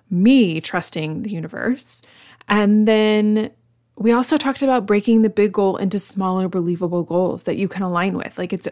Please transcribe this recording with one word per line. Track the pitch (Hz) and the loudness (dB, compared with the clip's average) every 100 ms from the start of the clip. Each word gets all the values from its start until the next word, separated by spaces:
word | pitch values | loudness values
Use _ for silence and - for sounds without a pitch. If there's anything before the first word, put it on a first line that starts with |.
| _ | _
me | 175 214 269 190 160 | 2 4 6 4 0
trusting | - 180 - 165 156 156 | -4 -4 -4 -4 -6 -6
the | 208 | -8
universe. | 165 165 - 226 254 - - - _ - _ - | -8 -10 -6 -4 -4 -4 -6 -6 _ -20 _ -2
And | 202 202 214 214 | 2 4 4 4
then | 214 214 214 214 214 214 - _ _ _ - | 4 4 2 2 0 -2 -10 _ _ _ -2
we | 220 | 2
also | 240 254 302 | 2 2 0
talked | 277 262 | 0 -2
about | 269 254 196 | 0 0 2
breaking | 202 220 220 | 0 4 4
the | 220 | 4
big | 214 208 | 2 0
goal | 202 196 185 | 2 0 0
into | 196 202 | -2 -2
smaller, | - 196 185 185 185 | -4 -2 -2 -2 -2
believable | 185 175 175 175 175 | -2 -2 -2 -2 -4
goals | 170 175 180 160 | -2 0 0 -2
that | - - | -6 -4
you | 196 | -4
can | 185 | -4
align | 185 175 190 180 | -4 -2 -2 -4
with. | - - | -8 -10
Like, | 180 | -8
it's | 185 - | -6 -8